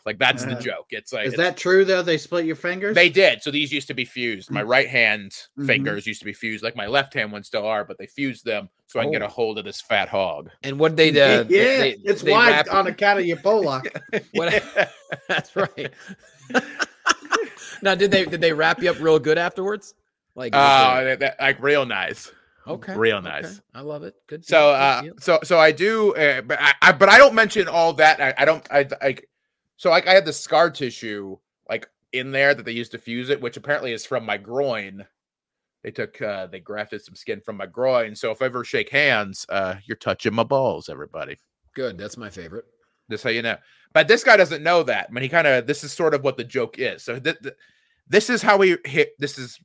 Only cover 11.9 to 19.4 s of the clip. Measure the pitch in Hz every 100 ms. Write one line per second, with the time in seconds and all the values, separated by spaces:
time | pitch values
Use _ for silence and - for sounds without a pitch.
11.9 | 104 196 202 170 214 240 151 151 190 185
12.9 | 208 202 202 175 165 196 214 165 131 135
13.9 | 156 - 220 - - 165 214 - 208 185
14.9 | - - 147 - 165 - - 196 - 135
15.9 | - - 196 _ _ - 240 - - -
16.9 | _ - - 294 320 392 - - - 196
17.9 | 185 196 190 170 160 165 151 160 170 175
18.9 | 170 160 156 143 160